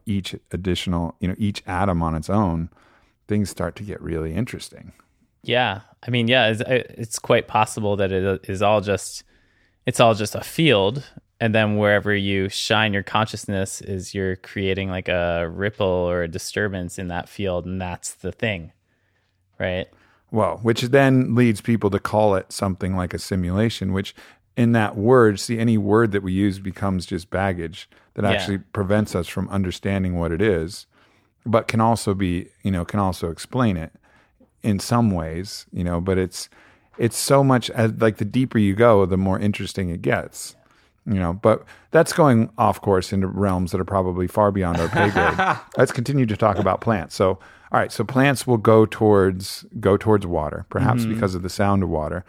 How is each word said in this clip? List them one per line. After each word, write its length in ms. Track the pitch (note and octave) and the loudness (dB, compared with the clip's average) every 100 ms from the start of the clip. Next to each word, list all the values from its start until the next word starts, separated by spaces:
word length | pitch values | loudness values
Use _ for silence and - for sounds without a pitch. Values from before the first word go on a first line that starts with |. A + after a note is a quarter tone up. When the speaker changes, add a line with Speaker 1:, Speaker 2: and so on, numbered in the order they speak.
| - | -4
Speaker 1:
each 280 | G2+ - - - | -4 -4 -12 -10
additional, 640 | E2+ F#2 F2 G2 E2+ E2 - | -6 -2 -2 -2 -4 -4 -4
you 80 | F2+ | -6
know, 60 | - | -2
each 240 | G#2 G2+ - | -4 -4 -6
atom 360 | F2+ G2 E2+ | -2 0 0
on 120 | E2 | 0
its 160 | D#2+ D2+ | -2 -2
own, 380 | G2+ F#2+ E2 E2 - _ _ _ _ - | 0 0 -2 -6 -12 _ _ _ _ -4
things 220 | G#2 F#2+ | -2 -2
start 260 | - F2 - | -4 -8 -8
to 60 | |
get 180 | G#2 E2 | -12 -10
really 340 | D#2 D#2+ D#2+ | -8 -6 -4
interesting. 580 | E2 A#2+ - - - - - _ _ _ _ | -4 -6 -10 -14 -20 -20 -20 _ _ _ _
Speaker 2:
Yeah. 380 | - A#2+ A#2 G2 - _ - | -2 0 0 -4 -12 _ -4
I 40 | |
mean, 180 | B2 A2+ | 0 2
yeah, 200 | B2+ A2 | 4 2
it's, 140 | A2 B2 | 0 0
it's 520 | B2+ - - A#2 - | -2 -2 -10 -10 -8
quite 300 | - A#2+ - | 0 0 2
possible 480 | G#2+ A2 - G#2 G2+ | 0 0 -2 -2 0
that 160 | F#2+ | 0
it 360 | F#2+ G2 F#2+ - | 0 -2 -4 -6
is 140 | F#2+ | 0
all 180 | G#2 G#2+ | 2 2
just, 440 | G2 F#2+ - - - _ _ _ _ _ - | 0 -4 -4 -16 -20 _ _ _ _ _ -4
it's 140 | - | 4
all 140 | A#2 | 4
just 200 | G#2 G#2 | 4 -2
a 60 | - | -6
field. 640 | - - D#3+ G#2 G2 C#3 - - _ _ | -6 0 2 4 2 -2 -10 -20 _ _
And 140 | A#2 | 0
then 220 | A2 G#2+ G#2 | 2 2 2
wherever 380 | G#2 G2+ G#2 | 2 2 2
you 340 | G2+ G2 G2 F#2+ | 0 0 -2 -2
shine 440 | - - A2 A2 | -6 -2 0 0
your 80 | G2 | -2
consciousness 800 | - G#2+ A2 G#2 - G2 F#2+ - | -2 -2 -2 -4 -6 -4 -4 -8
is 320 | - F#2+ F#2 | -10 -10 -8
you're 220 | G2+ F#2 F#2 | -6 -6 -6
creating, 520 | - G#2 F#2+ F#2+ F#2+ | -10 -4 -2 -2 -4
like, 200 | F#2 E2+ | -6 -4
a 400 | F2 F2 E2+ E2+ | -2 0 -2 -4
ripple 360 | F2 G2+ - G2 | -4 -6 -2 -2
or 360 | F2+ F2 F2 | 0 0 -2
a 60 | E2+ | -4
disturbance 720 | E2+ - G#2 G#2 F#2+ F2+ - | -6 -8 -4 -4 -4 -8 -8
in 100 | F2+ | -8
that 200 | E2+ - | -8 -8
field. 380 | - F#2+ F2+ F2+ | -6 -4 -4 -6
And 140 | F#2 | -8
that's 340 | F2+ F2 - | -8 -10 -12
the 180 | - F2+ | -10 -12
thing, 400 | - A2+ F#2 D#2+ _ _ _ _ _ _ _ _ - | -4 -4 -4 -10 _ _ _ _ _ _ _ _ -6
right? 280 | F#2+ F2+ - _ _ _ _ | -4 -4 -8 _ _ _ _
Speaker 1:
Well, 280 | A2+ F#2 E2+ | 0 0 0
which 200 | A2+ A2+ | -2 0
then 520 | B2 C#3 C3+ C3 B2+ | 2 4 6 4 2
leads 260 | A2+ A#2+ G2+ | 4 2 2
people 300 | - A2+ G#2 | -2 0 0
to 80 | G2 | -2
call 360 | - G#2+ G#2+ | 0 2 2
it 180 | F#2+ - | 2 -2
something 440 | - G2 F2+ F#2 F#2 | -4 -4 -2 -4 -4
like 180 | F2+ | -4
a 40 | E2+ | -6
simulation, 720 | - F#2+ F2 G2 A2+ - F#2+ | -4 -4 -2 0 0 -2 -4
which 220 | F#2+ G2 - - _ _ - | -4 -6 -12 -20 _ _ 0
in 160 | A#2 | 2
that 240 | A#2 G#2 G#2+ | 4 0 0
word, 420 | A2 B2+ A2 G2 | 4 8 6 4
see, 180 | - A2+ | -4 -2
any 180 | A#2 A2 | 2 2
word 340 | G2+ G#2+ A2+ | 4 4 4
that 100 | G2+ | 0
we 100 | F#2+ | -2
use 260 | F#2 G2+ F#2+ | 0 0 -2
becomes 480 | F#2+ - G2 F#2 - | -8 -6 -2 -2 -4
just 240 | F2 - | -8 -4
baggage 580 | F2+ G2 F2 E2 - - _ _ | -2 -2 -2 -8 -12 -20 _ _
that 100 | - | -4
Speaker 2:
Yeah. 60 | G2+ | 0
Speaker 1:
actually 280 | G#2 F#2 G2 | 0 -2 -4
prevents 560 | - G#2+ F#2+ G#2+ G#2+ | -4 -4 0 0 0
us 120 | F#2 E2 | -2 -4
from 200 | G2 F2+ | -6 -4
understanding 680 | G2 F#2 - G2 G2 F#2 F2 | -2 -4 -4 -4 -2 -2 -2
what 140 | E2 | -2
it 80 | E2 | 0
is, 460 | G#2+ E2+ E2 - - _ _ _ _ _ | 2 0 -2 -10 -20 _ _ _ _ _
but 240 | - A2 - | 0 0 2
can 120 | A2+ | 0
also 340 | A2+ A2 G#2+ | 2 2 0
be, 340 | F#2+ F#2 F2 - _ | 0 0 -2 -6 _
you 80 | G2+ | -4
know, 140 | F2+ | -2
can 160 | E2+ G#2+ | -2 -2
also 300 | F#2+ F2+ E2+ | -2 -2 -6
explain 460 | D#2+ - B2 A#2 E2+ | -8 -6 0 0 0
it 160 | D#2+ - _ _ _ _ _ _ | -6 -14 _ _ _ _ _ _
in 160 | A#2 F#2+ | -2 -2
some 320 | - A#2+ A2+ | 0 2 2
ways, 560 | F2 D#2+ E2 G#2 - - | 0 -4 -8 -10 -14 -12
you 120 | - | -6
know, 160 | F2 E2+ | -2 -2
but 160 | F2+ F#2 | 0 0
it's, 300 | F#2 - - _ _ _ _ - | 0 -6 -16 _ _ _ _ -2
it's 220 | A#2 - | -2 -2
so 260 | - C#3 | 2 4
much, 240 | C3+ B2 - | 6 2 0
as, 220 | B2 A2+ A2+ | 0 0 2
like, 160 | A2+ G2+ | 0 0
the 80 | |
deeper 340 | G#2 A#2+ C3 A#2 | -2 -2 0 2
you 160 | G2+ | 2
go, 300 | G2 A#2+ G2+ | 4 6 6
the 120 | F#2 F#2 | 4 2
more 200 | F#2+ F#2+ | 0 0
interesting 520 | G#2 G2+ G2 - F2+ | -2 -2 -6 -6 -6
it 100 | F2+ | -4
gets, 560 | B2+ G2+ - - - - _ _ _ _ - | -2 -2 -4 -14 -18 -18 _ _ _ _ -4
you 80 | |
know, 200 | G2 E2+ | -2 -2
but 300 | F#2+ A2+ A2 - - _ | 2 2 2 -2 -20 _
that's 240 | D#3+ D#3+ | 2 4
going 340 | - D3 A#2 A2+ - | 4 6 6 2 0
off 240 | G#2 - | 0 0
course 320 | G#2 F#2 - | 0 0 2
into 140 | G2 F#2+ | -2 -2
realms 460 | F#2+ G2+ F2+ F2+ | 0 0 0 0
that 80 | F#2 | -2
are 40 | |
probably 420 | F2+ G2 F#2 F2+ F#2 | -2 0 0 -2 -2
far 240 | G#2+ G#2 | 2 2
beyond 280 | G2 F2 E2+ | 2 0 0
our 100 | E2 | 0
pay 220 | E3+ G#2 | 2 2
grade. 460 | F#3+ G3 F3+ F#3+ C#3 - | 2 0 0 -2 -2 -4
Speaker 2:
<laughs> 80 | - | 0
Speaker 1:
Let's 160 | A2 | 0
continue 320 | - A#2 C#3+ A#2 | 0 -2 0 0
to 100 | G2+ | 2
talk 200 | A2 F#2+ | 2 2
about 220 | F#2+ F#2 | 0 0
plants. 340 | A#2 G#2 D#2 | 0 -2 -2
So, 240 | - F#2+ G2 - - - | 0 2 0 -8 -20 -2
all 80 | A#2+ | 0
right, 120 | G2 | 0
so 120 | - | -4
plants 420 | G#2 C3+ C#3 C3 - | -2 2 2 2 0
will 100 | A#2 | 2
go 300 | G#2+ A2 G#2+ | 6 8 6
towards, 800 | - G#2+ G2 F#2+ F#2 F#2+ - - B2 | 4 4 6 4 0 -8 -12 -14 -2
go 180 | G2+ G2+ | 2 2
towards 260 | A2 G#2 F2+ | 4 2 2
water, 380 | E2 D2 D#2+ - | -4 -4 -8 -6
perhaps 320 | F#2+ F#2+ A#2+ | 0 0 0
Speaker 2:
Mm-hmm. 100 | A2+ | -2
Speaker 1:
because 220 | A2 G2+ | -2 -2
of 80 | F2+ | -2
the 80 | F#2 | -6
sound 320 | - G2+ G2 | 0 2 2
of 80 | F2 | 0
water. 340 | D#2 D2+ F2 | -2 -4 -6